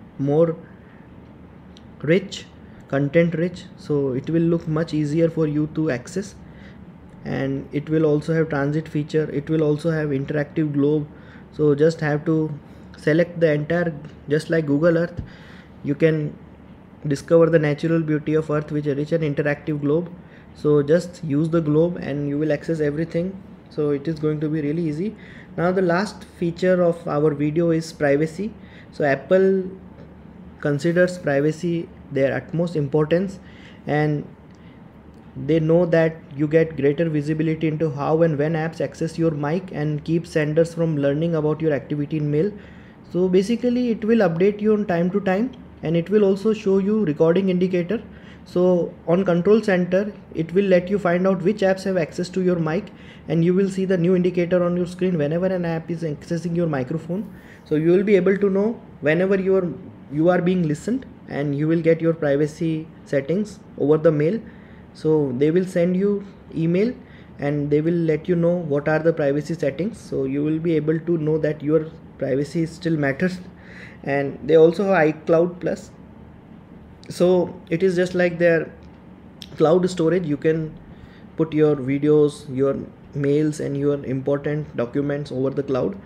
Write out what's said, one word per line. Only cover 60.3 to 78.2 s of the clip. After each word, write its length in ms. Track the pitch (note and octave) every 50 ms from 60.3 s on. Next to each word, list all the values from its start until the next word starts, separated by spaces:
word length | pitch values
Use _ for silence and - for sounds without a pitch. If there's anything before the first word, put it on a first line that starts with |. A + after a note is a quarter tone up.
| F3+ F3+
being 260 | E3+ F3+ F#3 F#3 E3+
listened, 400 | D3+ D3 D3 - - A#3+ C4+ - - - - - -
and 280 | - C#3 C#3+ D3 C#3
you 120 | C#3 D3+ D#3
will 120 | E3 E3+
get 200 | D#3+ E3 E3 D#3+
your 120 | E3 E3 E3
privacy 760 | D#3+ D#3 D3 C#3 C#3+ D#3 D3 D3+ - E3+ D#3+ D#3+ D#3 D#3+ - - - -
settings 560 | - - C#3 C3+ C#3+ E3 G3+ G#3+ G#3 - - - - - -
over 180 | C3+ C#3 D#3
the 140 | D#3 D3+ E3+
mail. 300 | D#3 D3 D3+ D#3+ G#3+ A3+ - - - - - - - - - - -
So 400 | - - D#3 D#3 D#3 D3 C3+ A#2+ B2
they 140 | C#3+ D#3 D#3+
will 120 | F#3 F#3+
send 320 | F3+ - F3+ E3+ F#3 F3+
you 300 | F#3 G3 G3+ G3+ G3 G3 - - - - - -
email 400 | D3+ D#3+ E3 E3+ F#3 G#3+ B3 B3 - - - - - - - - -
and 320 | C3+ C#3+ D3 D3 C#3+ D3
they 100 | D3 D3+
will 140 | D3+ E3 F3
let 340 | E3+ E3 D#3+ D#3 D3+ D#3 -
you 60 | F3+
know 220 | E3+ E3+ E3+ F3
what 320 | F3+ E3+ D3+ C#3 C#3+ C#3+ D#3
are 100 | D#3 D#3
the 140 | D#3 E3 E3
privacy 420 | D#3+ D3+ C#3 C#3+ D3 D3 - E3
settings. 420 | D#3+ D#3 C#3 C3+ - E3+ A3+ -
So 280 | - - - - C#3 C3+
you 180 | C3+ C3+ C#3+ D3
will 160 | D#3 D#3+ D#3+
be 160 | D#3+ F3 D#3+
able 240 | D3+ D3 D#3 D#3+ D#3+
to 180 | D#3+ E3+ E3+ E3
know 200 | D3+ D3+ D#3 D#3
that 240 | D#3 D3+ D#3 D3+ C#3+
your 240 | D3 D#3 D#3+ D#3 D#3+ - - - - - -
privacy 480 | C3+ C#3 C3 C#3 D3 C#3+ - E3+ D#3+
still 300 | D#3 - - - E3 E3
matters. 420 | D3+ C#3+ C#3 C3+ - F#3 F3+ F3+ - - - - - - - - - - - - - -
And 340 | - C#3 C#3+ C#3 C#3 - - -
they 140 | C3+ D#3
also 260 | D#3+ D#3+ E3+ E3+ F3 G3+
have 320 | G3 F#3+ E3+ D3+ D#3 D3+
iCloud 460 | D#3 - - E3 D#3+ F3 F3+ F3+ -
Plus. 320 | - D#3+ - - - - - - - - - - - - - - - - - - - - - - - - - - - -
So 460 | - - F3 F3+ F#3 F3+ E3+ F3 - - - -
it 140 | E3+ E3 F#3+
is 100 | F#3+ F3+
just 220 | E3+ F#3 F3+ F#3
like 240 | F3+